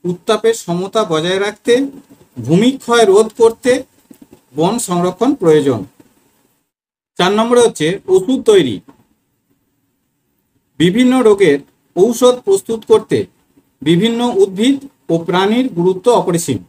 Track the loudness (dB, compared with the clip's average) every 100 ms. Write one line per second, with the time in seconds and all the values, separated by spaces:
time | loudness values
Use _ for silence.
0 | -6 -8 -4 -2 0 -4 -6 -6 -4 -4
1 | -2 -2 -2 -4 -4 -6 -2 0 -2 -10
2 | _ -20 _ -12 -2 2 2 -2 -2 2
3 | 4 4 2 2 0 2 -2 -2 -4 _
4 | _ -20 -20 -20 _ -4 -2 -2 -4 -2
5 | -4 -2 -2 0 2 2 2 -4 -8 _
6 | _ _ _ _ _ _ _ _ _ _
7 | _ -2 0 0 2 2 2 0 -4 -4
8 | 0 0 0 -2 2 2 2 -6 _ _
9 | _ _ _ _ _ _ _ _ _ _
10 | _ _ _ _ _ _ _ 0 0 2
11 | 2 2 2 4 2 0 -6 _ _ 0
12 | 0 2 0 0 -2 -2 -2 -10 0 0
13 | 2 -4 -4 _ _ _ _ _ 0 0
14 | 0 -2 -2 0 0 0 -2 -2 -6 _
15 | -6 -6 -2 -2 0 0 -2 -2 -2 0
16 | 0 0 0 -4 -4 -8